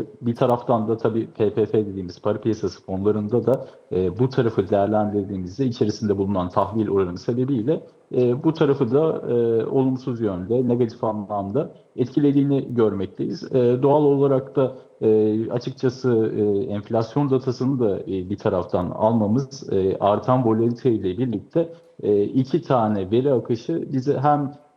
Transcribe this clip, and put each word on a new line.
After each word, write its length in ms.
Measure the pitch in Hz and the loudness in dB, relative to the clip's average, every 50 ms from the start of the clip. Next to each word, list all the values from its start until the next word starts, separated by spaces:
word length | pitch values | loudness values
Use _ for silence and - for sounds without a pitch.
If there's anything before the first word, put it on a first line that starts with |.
| 113 - - - | -4 -8 -10 -6
bir 140 | 123 117 117 | -4 -2 0
taraftan 540 | - 135 123 120 120 - - 123 113 107 113 | 2 2 2 2 2 0 0 0 0 0 -2
da 80 | 113 | -2
tabii 300 | 110 - 113 107 113 110 | 0 0 0 0 -2 -4
P 280 | - - - 110 101 98 | -4 -2 0 0 0 2
P 120 | 117 104 | 0 0
F 200 | 101 - 110 107 | 0 0 0 -2
dediğimiz 340 | 101 95 98 92 87 - - | -2 -4 -8 -8 -10 -10 -6
para 200 | - 104 107 110 | -4 -4 -2 -2
piyasası 440 | - 113 104 107 104 92 - - - | -2 -2 -2 -2 -4 -6 -6 -8 -10
fonlarında 600 | - 95 95 98 104 104 107 104 101 120 117 104 | -8 -6 -2 0 0 0 0 0 0 0 0 2
da, 200 | 117 135 131 135 - - - _ - | 2 0 0 -2 -8 -18 -20 _ -4
e, 260 | - 90 92 90 90 107 | -2 -2 0 0 0 0
bu 100 | 127 131 | 0 0
tarafı 420 | - 139 120 113 - 110 95 92 | 2 0 0 0 0 -2 0 2
değerlendirdiğimizde 960 | 107 98 98 107 107 107 107 104 101 104 98 101 101 95 90 90 92 135 135 | 2 2 2 2 2 0 0 0 -2 -2 -4 -4 -6 -6 -8 -6 -4 -4 -2
içerisinde 520 | 127 117 - 120 104 - - 113 104 98 101 | -2 0 0 0 -2 -2 -2 -2 0 0 0
bulunan 300 | 98 98 101 90 87 90 | 0 0 -2 -2 -2 -2
tahvil 400 | - 107 98 92 107 113 104 - | -2 -2 -2 0 0 -2 -2 0
oranı 300 | 98 98 95 87 90 - | 0 0 0 -2 -4 -6
sebebiyle, 640 | - - 120 123 127 135 143 110 107 139 165 - - - - _ _ - - | -6 -4 -2 -2 -2 -2 -2 -2 -2 -2 -2 -4 -6 -12 -20 _ _ -4 -2
e, 280 | 127 123 120 120 139 165 | 0 2 2 0 0 0
bu 80 | 160 | 0
tarafı 400 | 156 - 160 139 139 139 131 110 | 0 2 2 2 2 2 2 2
da, 300 | 127 147 160 160 - - - - | 2 2 2 2 0 -2 -2 -2
e, 340 | 123 120 117 117 113 113 - | 0 2 2 2 2 0 0
olumsuz 540 | - - 135 131 131 131 127 - 139 120 113 | 0 0 2 2 2 0 -2 -4 -6 -4 -2
yönde, 480 | 113 101 92 90 92 90 117 127 123 120 | -2 -2 -2 -4 -4 -2 0 0 2 2
negatif 360 | 120 120 123 110 - - 120 | 2 2 0 -2 -2 -4 -4
anlamda 640 | 110 107 107 101 98 104 101 98 98 104 139 175 - - - _ _ - | -4 -2 -4 -6 -6 -6 -6 -4 -2 -2 -2 -4 -4 -8 -18 _ _ -4
etkilediğini 800 | - 127 120 - 156 143 143 139 143 139 139 139 135 - - 123 | -4 -4 -2 0 2 2 4 4 4 2 2 0 0 -2 -2 2
görmekteyiz. 760 | 117 110 104 98 - - - - - - - - - - - | 2 2 2 2 0 -4 -6 -6 -6 -6 -6 -6 -8 -6 -2
E, 300 | 131 131 120 120 127 123 | 2 2 4 4 4 4
doğal 200 | 139 139 143 151 | 4 4 4 4
olarak 540 | 151 139 139 139 139 135 135 127 135 139 - | 4 4 4 4 4 2 2 0 -2 -2 0
da, 200 | 147 131 123 - - - - _ - | 0 0 0 -2 -6 -20 -20 _ -2
e, 500 | 127 110 107 107 107 107 107 110 113 - | 2 4 4 4 4 2 2 0 -2 -4
açıkçası, 840 | - 117 - 135 131 - 135 127 127 - - 127 120 110 110 - - | -4 -6 -6 -8 -6 -2 -2 -2 -2 0 0 2 2 2 2 0 0
e, 60 | 110 104 104 101 101 95 - | 0 0 2 0 0 -2 -4
enflasyon 580 | 101 104 101 - 117 113 120 - - 143 147 135 | -6 -6 -4 -2 -2 -2 0 0 0 0 0 2
datasını 500 | 135 123 - 131 117 - 131 131 143 123 | 0 0 0 -2 -4 -2 -2 -2 0 0
da, 200 | 117 101 92 87 | 0 0 0 -2
e, 60 | - | -4
bir 320 | - 95 95 90 92 101 - | -6 -6 -4 -4 -6 -6 -4
taraftan 520 | - 107 98 90 87 - - 92 90 90 | -2 -2 0 -2 -2 -2 -2 -4 -2 -4
almamız, 800 | - - 107 110 117 113 107 101 110 135 135 - - - - - | -2 0 2 2 2 2 2 2 2 0 -2 -4 -8 -12 -6 -2
e, 240 | 101 98 92 95 87 - | 0 0 2 0 0 2
artan 440 | 107 101 104 104 - 131 127 127 123 | 2 2 2 2 2 2 2 2 2
volatilite 460 | 110 110 110 113 120 120 - - 131 | 2 2 2 2 0 0 0 0 0
ile 280 | 113 101 95 92 90 107 | 0 0 -2 -4 -4 -2
birlikte, 540 | 131 123 110 95 - - - 165 170 170 - - - - _ - | -2 -4 -4 -6 -6 -4 -2 -2 -2 -2 -6 -18 -20 -20 _ -6
e, 200 | - 101 104 101 | -2 0 2 2
iki 400 | 104 - - 131 127 - - 156 | 0 0 0 0 0 0 0 -2
tane 480 | - - 139 120 110 107 104 98 95 92 | 0 2 2 2 2 2 0 -2 -2 0
veri 220 | 110 123 131 143 | 2 2 2 2
akışı 600 | 131 113 - - 120 110 - - 165 170 - - | 2 0 0 -2 -4 -4 -4 -4 -4 -4 -4 -4
bize 260 | 139 131 127 143 127 120 | -4 -2 -2 -2 0 2
hem, 320 | 135 147 147 143 143 135 - - - _ _ | 2 2 2 2 0 -4 -8 -12 -20 _ _